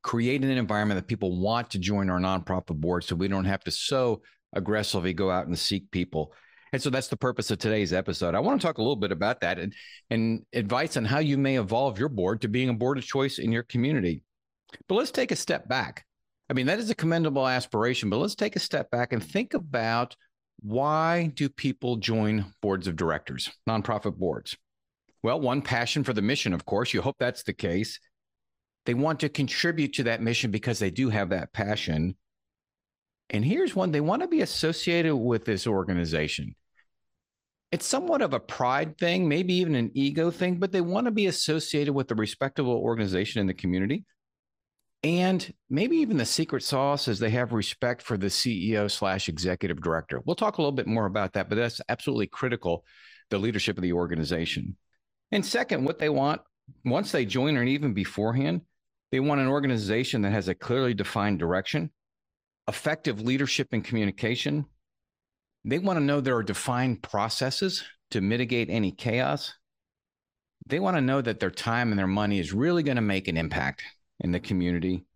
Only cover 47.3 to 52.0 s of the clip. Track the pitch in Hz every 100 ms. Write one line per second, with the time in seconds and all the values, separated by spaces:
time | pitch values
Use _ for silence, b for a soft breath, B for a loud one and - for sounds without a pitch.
47.3 | 120 123 117 98 - 123 120 - 107 98
48.3 | - 127 107 98 107 104 - 98 95 95
49.3 | 80 90 90 92 78 82 82 - 64 92
50.3 | 170 214 202 147 135 101 113 104 104 95
51.3 | 104 90 104 120 - - 104